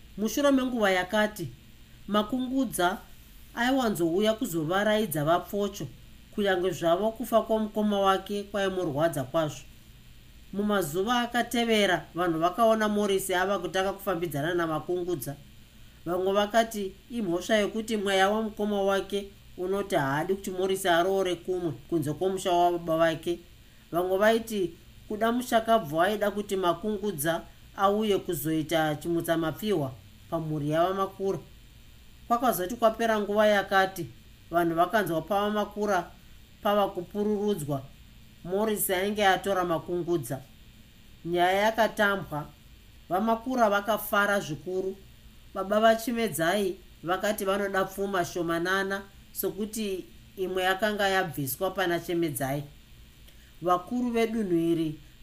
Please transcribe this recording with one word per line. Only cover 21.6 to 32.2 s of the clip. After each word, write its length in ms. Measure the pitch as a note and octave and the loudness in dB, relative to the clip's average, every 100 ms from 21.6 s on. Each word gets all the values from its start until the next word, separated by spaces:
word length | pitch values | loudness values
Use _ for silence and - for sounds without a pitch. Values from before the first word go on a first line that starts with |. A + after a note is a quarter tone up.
| E3+ B2 - | -4 -6 -4
kunze 240 | E3+ D3 | -2 -2
kwomusha 380 | D3 F#3+ F#3+ F#3+ | -2 -2 -2 2
wababa 460 | F3 F3 F3 E3+ D#3+ | 4 4 2 0 2
vake." 420 | E3 D#3+ E3+ E3+ - - - - - | 2 0 -4 -6 -8 -20 -20 -20 -6
Vamwe 260 | D#3+ F#3 F#3+ | -2 0 4
vaiti, 560 | G#3+ A3+ A3+ G#3+ F3 - - - - | 4 4 0 -2 -2 -6 -20 -18 -10
"Kuda 240 | G#3 A3+ | -2 0
mushakabvu 720 | A#3+ A#3+ A3+ A3+ A3+ D#3 D#3+ | 0 2 0 4 2 2 2
aida 300 | F3+ G#3+ G3+ | 2 2 -2
kuti 240 | G3+ G3+ F#3+ | -2 -4 0
Makungudza 840 | F3+ E3+ G#3+ G#3 G3+ E3 D3+ E3 - - - - | 0 0 -2 -4 -4 -2 -2 -4 -6 -20 -16 0
auye 400 | G3 G#3 A3 F#3+ | 2 4 2 0
kuzoita 800 | - E3+ C#3+ D#3+ D3+ D#3+ D#3 D3 | 0 -4 -2 -2 0 0 0 -2
chimutsamapfihwa 960 | E3+ E3+ D#3+ E3 D#3+ C#3 G#3+ F#3 C3 - - - - | -2 -2 0 0 -2 -4 -2 -2 -2 -8 -18 -20 -6
pamhuri 400 | E3 D#3 D#3 D3 | -6 -4 -4 0
yavamakura." 680 | D#3 F3+ F#3+ F#3+ - G3 F3+ - - - - - - - - | 2 2 0 -4 -4 -4 -4 -6 -20 -20 -20 -20 -20 -20 -12